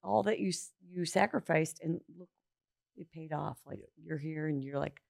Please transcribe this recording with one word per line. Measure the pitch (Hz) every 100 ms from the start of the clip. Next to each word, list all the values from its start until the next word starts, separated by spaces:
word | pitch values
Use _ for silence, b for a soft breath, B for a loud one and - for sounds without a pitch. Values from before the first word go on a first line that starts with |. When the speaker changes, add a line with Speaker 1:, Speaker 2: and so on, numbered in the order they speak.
Speaker 1:
all | 185 208
that | 202 220
you | 196
s-, | 175 - _ 180
you | 180 170
sacrificed, | 190 208 - - 160 160 -
and | - 170 - 170
look, | 180 _ _ _ _ _ _ -
it | 165
paid | 160 156
off. | 151 151 - -
Like, | -
Speaker 2:
Yep. | - _
Speaker 1:
you're | 160 156
here, | 151 156 156
and | 147
you're | 135 139
like | 151 - _